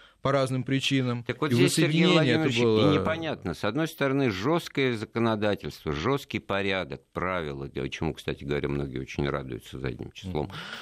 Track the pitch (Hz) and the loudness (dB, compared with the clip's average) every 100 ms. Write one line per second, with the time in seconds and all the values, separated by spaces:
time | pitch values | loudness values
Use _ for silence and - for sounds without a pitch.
0 | - _ 135 139 131 131 123 135 - 135 | -18 _ 0 2 2 0 0 0 2 2
1 | 127 120 117 120 151 120 - - 160 160 | 0 -2 -4 -4 2 4 4 4 4 4
2 | 175 175 139 117 127 117 117 107 101 95 | 6 6 4 4 2 2 4 6 6 4
3 | 95 - 160 - 92 78 104 117 160 - | 2 -2 -4 -4 -6 -4 -2 -2 -2 -2
4 | 139 139 131 92 117 170 - - 131 113 | 0 2 2 0 0 0 -2 -2 0 -2
5 | 107 113 117 110 104 98 73 - 80 73 | -4 0 2 2 0 0 -4 -6 -4 -2
6 | 98 139 - 107 - 98 98 95 78 67 | 0 -2 -2 -6 -2 0 0 -2 -4 -10
7 | _ - 87 92 76 69 69 69 67 - | _ -4 -2 -2 -4 -6 -8 -6 -6 -2
8 | 80 69 - 69 69 71 71 71 69 64 | -4 -2 -6 -6 -4 -2 -2 -2 -4 -6
9 | 65 - 71 69 65 60 - 64 65 58 | -6 -4 -2 -2 -6 -12 -12 -8 -8 -8
10 | - - 92 78 73 151 - - | -12 -14 -8 -6 -6 -8 -12 -14